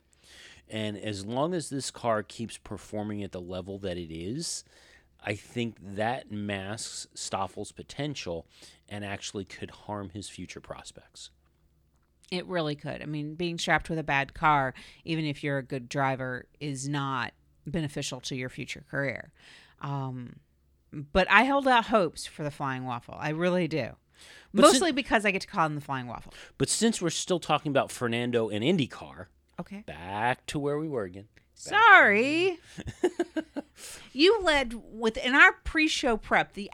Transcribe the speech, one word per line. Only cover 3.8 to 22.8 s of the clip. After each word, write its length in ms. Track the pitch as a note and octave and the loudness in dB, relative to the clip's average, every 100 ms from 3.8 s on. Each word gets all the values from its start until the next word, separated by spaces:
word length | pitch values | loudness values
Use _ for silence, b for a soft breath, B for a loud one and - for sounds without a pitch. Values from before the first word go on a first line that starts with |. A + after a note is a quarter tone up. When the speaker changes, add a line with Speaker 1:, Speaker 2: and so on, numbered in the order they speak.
Speaker 1:
that 160 | G2 F2 | -6 -6
it 160 | E2 | -8
is, 480 | E2 F2+ C#3+ E3+ - - b b b b _ | -8 -6 -6 -6 -8 -12 b b b b _
I 120 | - | -8
think 420 | G#2 - A#2+ A#2 G#2+ | -8 -6 -6 -6 -8
that 480 | F#2 G2 A2 C3+ - | -12 -4 -2 -2 -6
masks 800 | G#2 G#2 G2 F#2+ A#2 - - - | -6 -4 -4 -6 -8 -10 -12 -14
Stoffel's 580 | - - F#2+ F#2+ - G#2 | -12 -6 -4 -4 -6 -12
potential 760 | - - - D3 C3+ F2+ E2 - B B B _ | -12 -14 -8 -6 -6 -6 -8 -10 B B B _
and 160 | G#2 | -10
actually 400 | G2+ G2+ - G#2 | -8 -8 -8 -10
could 260 | F#2+ - F#2+ | -10 -12 -14
harm 380 | - - G#2 F#2+ | -12 -10 -8 -8
his 180 | G2+ - | -10 -12
future 320 | - F2 - | -12 -12 -14
prospects. 680 | - - - - - - - _ _ _ _ _ _ _ _ _ _ | -14 -14 -14 -20 -20 -20 -20 _ _ _ _ _ _ _ _ _ _
Speaker 2:
It 160 | F3+ F3+ | -6 -4
really 300 | F3+ D3+ D3 | -2 -2 -4
could. 260 | D3 B2 | -8 -8
I 40 | D3 | -8
mean, 280 | D3+ D3+ | -6 -8
being 240 | D#3 F3 E3+ | -6 -6 -4
strapped 320 | - D#3 - | 0 0 0
with 80 | D#3+ | -4
a 60 | |
bad 280 | D3 C#3 C#3 | 0 0 -2
car, 400 | - D#3+ D3 C3 B B B | 0 4 4 2 B B B
even 200 | E3+ D#3+ | -6 -2
if 180 | D3+ C#3+ | -2 -4
you're 160 | D3 C#3 | -2 -2
a 40 | |
good 240 | B2 C3+ A#2+ | -4 -8 -4
driver, 580 | C#3+ C3+ C3 B2+ B2 - _ | 0 0 0 -4 -8 -12 _
is 280 | D3 C3 C#3 | -8 -6 -4
not 440 | D3 C#3 C3 A2 - _ _ - | -2 -2 -2 -4 -8 _ _ -6
beneficial 540 | E3 D3 D3 C#3 B2+ | -4 -4 -4 -6 -8
to 160 | - C3+ | -8 -6
your 120 | B2+ | -6
future 360 | - B2+ - - | -8 -10 -12 -8
career. 440 | C#3 C#3 G#2 - B B B B _ | -4 -4 -4 -12 B B B B _
Um, 560 | C#3+ C#3 C3 B2+ A#2+ - _ _ _ _ _ | -6 -4 -4 -8 -12 -18 _ _ _ _ _
but 360 | D3+ C#3+ F#3+ F#3 | -14 -2 0 6
I 140 | G3+ | 8
held 240 | C4 C#4 C4 | 8 4 4
out 200 | A#3+ G#3 | 4 4
hopes 400 | G#3+ E3 - - | 2 2 -2 -12
for 180 | - | -8
the 60 | D3 | -8
Flying 320 | - C#3 C3 | -4 -6 -4